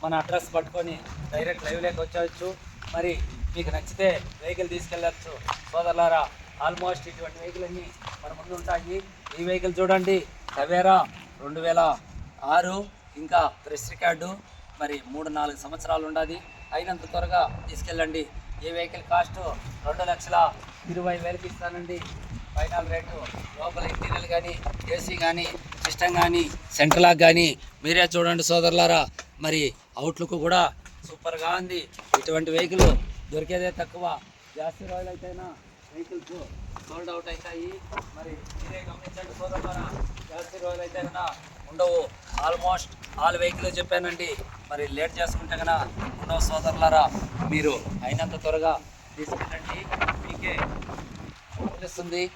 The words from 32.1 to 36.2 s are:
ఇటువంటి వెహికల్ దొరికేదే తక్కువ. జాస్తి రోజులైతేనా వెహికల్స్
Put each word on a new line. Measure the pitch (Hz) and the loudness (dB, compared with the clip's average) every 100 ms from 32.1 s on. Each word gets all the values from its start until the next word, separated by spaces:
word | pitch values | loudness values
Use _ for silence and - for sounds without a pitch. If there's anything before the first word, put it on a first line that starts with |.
| - | 2
ఇటువంటి | - 160 160 160 | 4 0 2 2
వెహికల్ | 175 185 175 165 - - - | 2 8 8 8 0 -10 -6
దొరికేదే | 151 160 180 180 165 | -6 -2 -2 -2 -4
తక్కువ. | 170 170 175 151 - - - 147 | -8 -4 -4 -4 -10 -20 -18 -8
జాస్తి | 156 - 190 | -8 -8 -10
రోజులైతేనా | 185 185 175 180 180 185 160 - - - | -8 -8 -10 -12 -12 -14 -16 -20 -20 -20
వెహికల్స్ | 156 170 - | -14 -10 -12